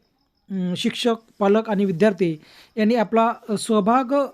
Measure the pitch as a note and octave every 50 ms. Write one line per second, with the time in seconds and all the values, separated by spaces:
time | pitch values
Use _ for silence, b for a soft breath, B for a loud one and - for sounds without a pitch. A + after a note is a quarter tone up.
0 | _ _ _ _ _ _ _ _ _ _ G3 F#3+ F3+ F3+ F3+ F3+ - A#3 - -
1 | - A#3+ A3+ A3+ - _ _ _ G#3 G3 G3+ A3 A3 A3 G#3 F#3+ G3+ F#3+ F#3 D#3
2 | G3+ A3 G3+ - G3 E3+ D#3 D3+ b b b b b b b A3+ G#3+ G#3 A#3+ A#3+
3 | G#3+ F3+ A3+ A3+ A3+ A#3 A3+ - - - G#3+ G3 - - A3+ G#3+ F#3+ G#3+ A#3 A#3+
4 | C4 A#3 C#4 C#4+ C#4 -